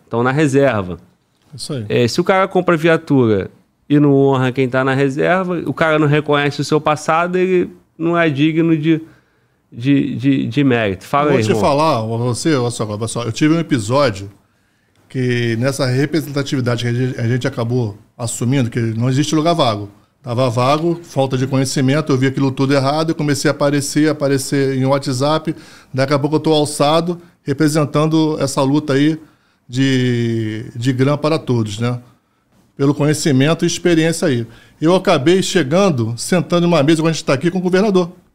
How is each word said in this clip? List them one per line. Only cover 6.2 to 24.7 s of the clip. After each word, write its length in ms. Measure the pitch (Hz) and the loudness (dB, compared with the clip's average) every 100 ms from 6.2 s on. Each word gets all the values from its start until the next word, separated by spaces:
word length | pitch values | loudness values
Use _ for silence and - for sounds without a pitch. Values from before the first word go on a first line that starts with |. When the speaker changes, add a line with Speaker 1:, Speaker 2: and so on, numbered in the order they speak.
| 151 147 143 139 | 2 0 0 -2
Speaker 1:
o 40 | |
seu 160 | 143 151 | -2 0
passado, 560 | 151 151 - 160 175 180 | 0 -2 0 0 0 0
ele 340 | 185 180 - - _ - | 0 0 -2 -6 _ -6
não 180 | 165 170 | -2 0
é 120 | 165 | 0
digno 460 | 135 156 156 165 160 | 2 0 2 2 2
de, 240 | 151 156 160 - _ _ _ _ _ | 2 0 -2 -18 _ _ _ _ _
de, 420 | 120 127 139 143 | -6 0 0 0
de, 320 | 127 131 135 131 | -2 0 0 0
de 160 | 117 | 0
mérito. 420 | 139 120 110 92 | 2 2 0 -2
Fala 240 | - 143 147 | -4 -2 2
Speaker 2:
Vou 80 | 139 | 2
Speaker 1:
aí, 40 | |
Speaker 2:
te 60 | 110 | 2
Speaker 1:
irmão. 100 | - | 2
Speaker 2:
falar, 420 | 180 143 160 131 | 2 2 2 0
você, 520 | 110 117 123 120 165 | -2 -2 -2 -2 0
olha 160 | 147 120 | 0 -2
só, 160 | 117 107 | -4 -6
olha 220 | 104 113 | -6 -6
só, 140 | 123 | -6
eu 80 | 117 | -6
tive 220 | 113 151 | 0 0
um 40 | 165 | 0
episódio 720 | 165 123 104 131 143 95 98 - _ _ _ _ _ _ _ | -2 -2 0 0 0 -2 -10 -18 _ _ _ _ _ _ _
que 480 | 131 127 120 117 110 | -4 -2 0 -2 -2
nessa 280 | 131 127 135 | -2 -2 -2
representatividade 1000 | 127 147 170 139 139 139 139 120 117 | 0 0 -2 -4 -6 -4 -4 -2 -2
que 60 | 120 | -2
a 20 | |
gente, 280 | 120 127 127 | -2 -2 -2
a 60 | 117 | -2
gente 200 | 127 131 | -2 -2
acabou 500 | - 113 123 113 98 _ - | -4 -4 -2 -2 -6 _ -10
assumindo, 540 | 120 - 120 139 117 | -8 -4 -2 0 0
que 80 | 120 | -2
não 300 | 113 110 123 | -4 -2 -2
existe 260 | 131 147 | 0 0
lugar 200 | 156 156 | 0 0
vago. 340 | 165 135 104 101 - _ _ | 2 0 -2 -6 -16 _ _
Tava 260 | 131 117 131 | -8 -2 -2
vago, 520 | 117 127 151 170 170 | 0 0 2 0 -4
falta 340 | - - 135 131 | -6 -4 -2 -2
de 100 | 131 | -2
conhecimento, 680 | 131 131 - 131 143 151 | -2 -2 0 0 0 0
eu 40 | 135 | 0
vi 120 | 135 | 0
aquilo 220 | 135 139 | 0 -2
tudo 200 | 131 135 | 0 0
errado, 380 | 139 131 151 160 | 2 2 0 -2
eu 40 | |
comecei 360 | 160 147 139 151 | -2 -2 0 0
a 20 | |
aparecer, 560 | - 143 143 139 147 151 | 0 0 0 -2 0 0
aparecer 680 | 147 139 139 131 143 135 | 0 0 0 0 -2 0